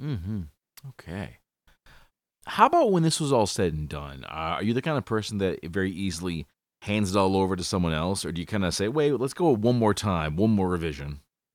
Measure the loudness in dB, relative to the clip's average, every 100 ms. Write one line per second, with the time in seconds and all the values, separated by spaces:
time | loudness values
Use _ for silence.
0 | -6 -6 -6 -6 -8 _ _ -20 -20 -18
1 | -12 -10 -10 -14 _ _ _ _ -20 -20
2 | _ _ _ _ -10 2 4 6 4 4
3 | 4 2 2 2 2 2 0 0 -6 -8
4 | -12 -14 -12 -8 -4 -2 0 0 0 -2
5 | -2 -4 -2 -2 -2 -2 -4 -2 -2 -2
6 | -4 -4 -4 -6 -8 _ _ _ -4 0
7 | 2 4 4 4 2 0 -2 0 0 0
8 | -2 -2 -4 -6 -4 -2 -2 0 0 2
9 | 2 0 -2 0 2 4 4 4 4 2
10 | 0 0 0 2 2 4 2 0 -2 -6
11 | -8 -12 -16 _ _